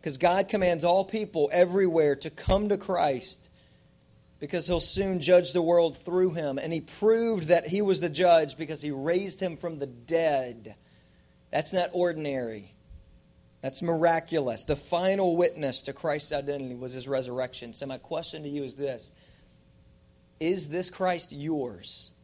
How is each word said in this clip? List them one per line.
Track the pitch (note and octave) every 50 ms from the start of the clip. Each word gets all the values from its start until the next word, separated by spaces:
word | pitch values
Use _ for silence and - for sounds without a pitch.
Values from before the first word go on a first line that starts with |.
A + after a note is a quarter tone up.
| -
'Cause | E3 C#3
God | B2+ E3+ E3+ F3 F#3+ G3 G3
commands | - G#3 G3 F3+ F3 D#3+ D3
all | E3+ F3 F#3+ G3
people | F#3+ - A3+ G#3+ G3+ - E3 D3 C#3 D3
everywhere | F3 F3+ F3+ F3 G3 G3 F3+ E3 E3 D#3 D3 C#3
to | C3+ - D#3+
come | - - - - F#3 G3 G#3 G#3
to | G#3 G3
Christ | - - F#3+ F3 F3 D3+ C#3 B2 - - - - - - _ _ _ _ _ _ _ _ _ _ _ _ _ _ _ _ _ _
because | - D3 - F3 D#3
he'll | - F3+ E3
soon | D3 - - F#3+ G3+ G3 F#3+ F3+
judge | D3 C#3+ F3+ F3+ F3 - C#3
the | F3+ E3+
world | E3 F3 F3 E3+ E3 C#3
through | - - - E3+ F#3 F#3 F#3
him. | D#3+ E3+ D#3 C#3+ C3+ C#3
And | - D#3 E3
he | D#3+
proved | - - - - G3+ A3 A3+ A3+ A#3 A#3 A3+ G3 D#3+
that | D3+ F3 E3+ - D#3
he | F3 G3+ G#3
was | G3 F#3+ D3+
the | E3 E3+
judge | D3 C#3 F#3 F3 E3+ E3 D#3 D3 C3
because | - D#3+ C#3+ D#3 D3
he | - D3+
raised | C#3+ C3+ C3+ D#3 E3+ F#3 G3+ F#3+ E3 -
him | F#3+ F3+ E3
from | D3 - E3+ D#3+ D3
the | C#3
dead. | C3 A#2+ A#2+ A#2 - E3 E3 E3 D#3+ D3 C3+ C3 B2 A#2+ A#2 G#2+ G#2+ G#2 _ _ _ _ - _ _ _ _ _ _ _ _ _ _
That's | - D3+ D#3+ - -
not | F#3 F3 - -
ordinary. | F3+ F3 F3 E3+ D#3 D3+ C#3+ C#3 C3 B2 A#2 A2 G#2+ G2 F#2 - _ _ _ - - - - - - _ _ _ _ _ _ _ _
That's | - C3+ C3+ - -
miraculous. | E3+ E3+ D#3+ E3 E3+ E3 E3 E3 - E3 D#3 C#3 B2 A2+ G#2+ -
The | - D3+
final | - - - - E3+ F3+ F#3+ G3 G3 F#3+ F3+ E3
witness | E3+ F3 E3 - D#3 D3+ C3+ A#2+ - -
to | - C3+
Christ's | - - E3 C#3+ D3+ D3 - D3+
identity | C#3+ C#3 C#3+ C#3+ C#3+ C3+ B2+ B2
was | A#2+ B2+ B2+ B2+
his | C3 B2
resurrection. | C3+ C#3 C3 C3 B2 B2 B2+ B2+ B2+ - - B2 A#2 A2+
So | - C#3
my | C#3 C3+ B2
question | - - E3 D#3+ E3+ - - D#3+ D3+
to | C#3+
you | C#3+ D3 C#3
is | C3 A2+
this. | B2+ C#3+ C#3 B2+ A2+ - - - _ _ _ - _ - _ _ _ _ _ _ - - - _ _ _ _ _ _ _ _ _ _
Is | D#3+ E3 F#3 F#3+ D#3+ D3
this | D3 F3 F#3 -
Christ | - - F#3+ F#3 F3+ E3+ - - D3
yours? | C#3+ C#3+ D#3 D#3+ D3+ C3 A#2+ G#2 F2 - - - - - - _ _